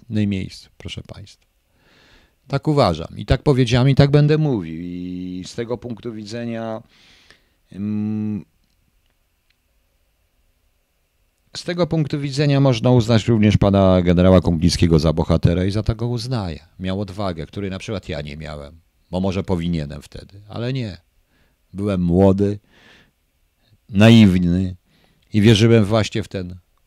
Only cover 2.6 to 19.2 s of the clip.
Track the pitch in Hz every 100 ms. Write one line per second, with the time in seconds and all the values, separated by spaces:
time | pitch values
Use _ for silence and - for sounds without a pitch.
2.6 | - 143 113 78 82 87 107 131 - 131
3.6 | 127 123 131 135 143 147 147 156 156 120
4.6 | 82 80 87 87 90 90 92 90 90 -
5.6 | 117 120 123 113 120 110 107 117 120 113
6.6 | 113 110 113 _ _ _ _ _ _ _
7.6 | _ 92 101 107 107 107 107 104 - _
8.6 | _ _ _ _ _ _ _ _ _ _
9.6 | _ _ _ _ _ _ _ _ _ _
10.6 | _ _ _ _ _ _ _ _ _ -
11.6 | - 175 170 165 147 151 143 135 147 139
12.6 | 139 117 127 123 110 113 - 117 107 98
13.6 | 104 98 95 92 87 87 92 92 85 85
14.6 | 85 - 87 82 80 80 80 82 - 85
15.6 | 92 101 107 113 117 123 113 127 92 76
16.6 | - - 92 95 101 92 101 82 76 -
17.6 | 101 95 - 104 - 80 73 73 76 76
18.6 | 71 82 _ _ _ 87